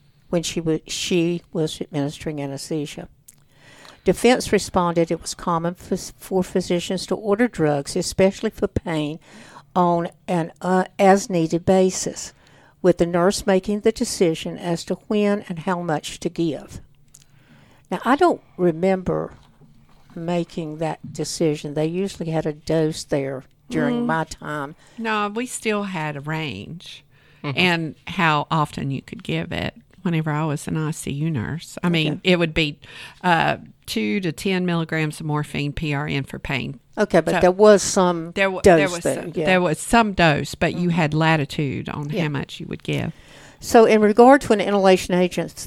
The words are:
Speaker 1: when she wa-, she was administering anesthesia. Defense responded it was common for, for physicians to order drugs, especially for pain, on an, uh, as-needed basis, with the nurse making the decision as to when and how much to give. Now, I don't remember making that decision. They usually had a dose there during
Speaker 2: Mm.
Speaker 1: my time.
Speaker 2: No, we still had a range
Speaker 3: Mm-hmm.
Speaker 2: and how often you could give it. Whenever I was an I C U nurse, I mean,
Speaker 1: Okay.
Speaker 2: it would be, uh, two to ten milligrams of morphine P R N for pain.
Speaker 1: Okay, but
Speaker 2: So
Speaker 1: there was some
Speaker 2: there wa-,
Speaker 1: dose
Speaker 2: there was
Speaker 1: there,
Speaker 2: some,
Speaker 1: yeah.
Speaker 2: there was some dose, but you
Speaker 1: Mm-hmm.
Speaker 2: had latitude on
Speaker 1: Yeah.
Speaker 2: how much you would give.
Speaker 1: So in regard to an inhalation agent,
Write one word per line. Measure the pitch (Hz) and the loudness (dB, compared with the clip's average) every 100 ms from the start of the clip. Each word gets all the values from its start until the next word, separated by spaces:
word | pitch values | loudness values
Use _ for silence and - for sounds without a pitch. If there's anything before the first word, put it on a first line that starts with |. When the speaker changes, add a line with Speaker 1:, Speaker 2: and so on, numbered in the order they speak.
| _ _ - | _ _ -6
Speaker 1:
when | 175 | -4
she | 165 - | -4 -4
wa-, | 160 156 - | -2 -2 -4
she | - - 180 165 175 - | -8 -2 0 0 -2 -6
was | 180 156 - | -4 -4 -4
administering | - 151 143 - 165 151 | -6 -4 -4 -6 -8 -8
anesthesia. | 143 135 - 160 147 - 175 _ - - _ _ - - - - - | -6 -8 -6 -6 -6 -10 -18 _ -20 -20 _ _ -20 -20 -20 -4 0
Defense | 175 233 254 - | 4 4 4 2
responded | 202 - 190 175 170 165 | 0 0 0 0 2 0
it | 165 | -2
was | - | -6
common | - - 165 170 | -8 -2 -2 -2
for, | 180 - 185 | -6 -6 -8
for | - - - 190 | -8 -16 -4 -2
physicians | 185 190 180 175 - 190 - | 0 -2 0 -2 -2 -6 -4
to | |
order | 190 214 202 240 | -4 0 2 0
drugs, | - 151 143 - | 2 0 0 -2
especially | 185 170 - 190 - 214 | -4 -2 2 2 2 -6
for | - 202 | -4 -2
pain, | - - 160 147 165 - - - - - 185 | -2 -2 -2 -4 -6 -14 -20 -20 -20 -4 0
on | 175 170 170 - - | 2 2 -2 -8 -4
an, | 180 160 - | -2 -2 -6
uh, | 180 185 - - | 0 0 0 4
as-needed | 196 196 - 180 160 170 180 | 6 6 4 0 0 0 2
basis, | 190 185 - - - - - _ - _ _ | 4 4 0 -6 -8 -12 -18 _ -20 _ _
with | 180 170 | 2 4
the | |
nurse | 170 175 175 - - | 2 2 2 2 2
making | 190 185 208 | 0 0 -2
the | 226 | 0
decision | 220 233 - 175 165 180 165 | 0 -2 0 0 0 -6 -8
as | 175 170 - | -4 -4 -4
to | 185 - | -8 -4
when | 214 208 202 - | 0 0 0 -4
and | 170 | -8
how | 190 175 | -4 -4
much | 175 151 - - | -2 -4 -6 -8
to | 175 | -6
give. | 170 170 127 - - - _ _ - - _ _ - - _ - | -2 -2 -4 -10 -18 -20 _ _ -20 -20 _ _ -20 -20 _ -10
Now, | 180 233 | -4 0
I | 285 | 4
don't | 349 262 - - | 4 2 -4 -2
remember | 175 160 185 185 180 156 110 - - _ - - - - - | 0 2 0 0 -2 -4 -4 -12 -20 _ -20 -20 -20 -20 -20
making | 170 165 175 170 - 160 156 | -10 -4 -4 -4 -6 -8 -6
that | 160 - - | -6 -6 -10
decision. | - 151 - 165 151 151 | -8 -6 -2 0 0 -4
They | 147 156 | -4 -2
usually | 175 196 - 160 | -2 -4 -6 -4
had | 160 156 | -2 -2
a | |
dose | 151 - 160 156 156 | -4 -2 0 0 -2
there | - 147 135 135 - _ - | -4 -4 -4 -8 -12 _ -8
during | - - 240 | -2 -2 0
Speaker 2:
Mm. | 240 | -2
Speaker 1:
my | 160 | -2
time. | 156 - 156 151 143 170 _ - | -4 -8 -8 -8 -8 -12 _ -10
Speaker 2:
No, | 226 214 208 | -4 -2 -2
we | 214 247 | -4 -8
still | - 226 208 | -6 -4 -2
had | 202 185 151 147 | -4 -6 -6 -6
a | |
range | 147 156 151 98 101 170 - - - _ _ _ | -6 -4 -4 -8 -10 -14 -16 -20 -20 _ _ _
Speaker 3:
Mm-hmm. | 147 139 | -6 0
Speaker 2:
and | 180 170 160 - - | 2 0 -4 -10 -10
how | 175 170 147 147 | 0 2 2 0
often | 160 147 - 139 | -2 -2 -4 -6
you | 135 | -6
could | - - | -8 -12
give | - 160 170 | -6 -6 -6
it. | 82 - - - - | -6 -6 -8 -18 -8
Whenever | 185 165 156 | -2 -2 0
I | 151 | -2
was | 156 151 - | -2 -4 -4
an | 160 | -4
I | 156 | -4
C | 151 - | -6 -8
U | 139 160 | -4 -2
nurse, | 147 78 156 - - | -2 -4 -8 -10 -6
I | 175 | -2
mean, | 170 151 | 0 0
Speaker 1:
Okay. | 151 185 | 0 2
Speaker 2:
it | 175 | 2
would | 170 | 2
be, | 156 156 147 - - - - | 0 -2 -4 -14 -20 -20 -6
uh, | 180 165 147 - - - - | 0 2 2 -2 -6 -20 -8
two | 226 214 208 | -4 -2 -2
to | 185 | -2
ten | 156 196 185 180 | -4 -2 -2 0
milligrams | 170 165 160 156 151 | -2 -2 -2 -2 -4
of | 160 | -4
morphine | 147 147 147 143 | -2 -2 -4 -4
P | - 156 | -4 -4
R | 143 151 | -2 -2
N | 147 | -4
for | 135 - | -4 -8
pain. | - 135 135 139 _ - | -6 -6 -6 -10 _ -4
Speaker 1:
Okay, | 208 180 | 2 2
but | 165 | 2
Speaker 2:
So | 180 | 4
Speaker 1:
there | 180 | 4
was | 185 214 202 | 6 8 8
some | - - 180 170 165 | 6 2 2 0 -4
Speaker 2:
there | 185 196 | -2 -2
wa-, | 185 | 4
Speaker 1:
dose | 202 170 | 6 6
Speaker 2:
there | 190 | 6
was | 175 | 0
Speaker 1:
there, | 165 139 | -2 -4
Speaker 2:
some, | 180 175 | -6 -4
Speaker 1:
yeah. | |
Speaker 2:
there | 156 185 | 0 2
was | 180 156 | 2 -2
some | - 240 220 | 2 2 2
dose, | 190 170 147 147 - | 4 2 2 -2 -4
but | 175 | -2
you | - 175 | 0 0
Speaker 1:
Mm-hmm. | 165 | 0
Speaker 2:
had | 151 | 0
latitude | 151 160 160 135 - 143 - - | 2 2 2 0 -4 -4 -4 -8
on | 143 147 | -8 -6
Speaker 1:
Yeah. | 190 | -4
Speaker 2:
how | 156 | -4
much | 139 - - | -4 -8 -10
you | - | -10
would | - | -10
give. | - 147 - - - - - - | -6 -4 -4 -8 -16 -20 -20 -16
Speaker 1:
So | - 240 | 4 8
in | 220 220 | 8 6
regard | 208 214 240 277 | 6 8 8 8
to | - | 6
an | 208 | 0
inhalation | 190 202 190 185 - | 2 4 6 6 4
agent, | 180 180 - 165 - | 2 2 0 -6 -8